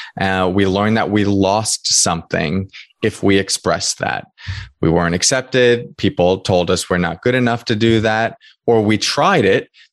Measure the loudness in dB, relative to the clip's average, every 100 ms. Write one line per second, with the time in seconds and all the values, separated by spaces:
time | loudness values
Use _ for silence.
0 | -12 -6 -2 0 0 0 0 2 0 0
1 | 0 0 0 2 2 0 -2 -6 -2 0
2 | 0 -2 -4 -4 -2 -4 -6 -12 -20 _
3 | -4 -2 2 2 0 -2 -2 -2 -2 -4
4 | -6 -6 -10 _ -14 -12 -14 _ 0 2
5 | 0 0 0 0 0 2 4 2 -2 -4
6 | -2 2 2 0 0 0 0 -2 -2 -2
7 | -2 -2 -2 0 0 -2 -4 0 2 2
8 | 2 0 -2 -6 _ _ 0 2 2 0
9 | -2 0 0 2 2 0 -2 _ _